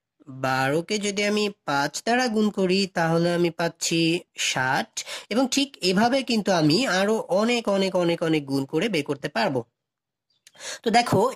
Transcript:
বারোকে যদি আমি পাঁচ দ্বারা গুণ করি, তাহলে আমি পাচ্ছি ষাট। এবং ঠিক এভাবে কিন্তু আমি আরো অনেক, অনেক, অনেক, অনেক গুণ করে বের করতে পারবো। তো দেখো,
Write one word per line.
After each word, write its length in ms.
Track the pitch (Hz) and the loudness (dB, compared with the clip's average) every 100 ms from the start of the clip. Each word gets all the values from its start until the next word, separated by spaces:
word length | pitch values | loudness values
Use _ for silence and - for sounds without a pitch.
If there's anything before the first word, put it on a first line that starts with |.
| _ _ - | _ _ -20
বারোকে 680 | 131 131 131 135 156 170 214 | -6 -2 0 0 0 -2 -4
যদি 260 | 202 202 | -2 -2
আমি 260 | 208 208 208 - - | 0 0 -2 -6 -4
পাঁচ 380 | 143 143 - | -2 -2 -4
দ্বারা 240 | - 240 254 | -2 0 0
গুণ 220 | 214 214 | 0 0
করি, 380 | 208 185 190 190 | 0 0 2 0
তাহলে 460 | - 165 165 170 | 0 0 2 2
আমি 160 | 175 170 | 2 0
পাচ্ছি 720 | - 170 - - 165 165 170 - - | 0 -4 -4 -2 0 2 0 -4 -6
ষাট। 680 | - 139 131 147 226 - - - - | -4 -2 0 -2 -4 -10 -12 -14 -4
এবং 180 | 208 269 | -2 0
ঠিক 260 | - 277 - | 0 -2 -2
এভাবে 420 | 180 185 233 269 | 0 2 2 2
কিন্তু 280 | 254 226 196 | 0 0 2
আমি 360 | 180 156 180 262 | 2 4 4 2
আরো 320 | 185 202 220 | 0 2 0
অনেক, 500 | - 180 226 240 226 | 0 0 2 0 0
অনেক, 260 | 196 190 185 | 0 0 0
অনেক, 280 | 175 170 | 0 0
অনেক 220 | 165 156 139 | 0 0 0
গুণ 200 | 139 135 | -4 -2
করে 240 | 156 220 | -2 0
বের 140 | 170 | -2
করতে 260 | 143 139 160 | -2 -6 -6
পারবো। 360 | - 208 127 - _ _ _ _ _ _ _ _ - - - | -2 -2 -2 -6 _ _ _ _ _ _ _ _ -18 -14 -6
তো 60 | 233 | 0
দেখো, 420 | 226 240 190 240 | 2 4 2 0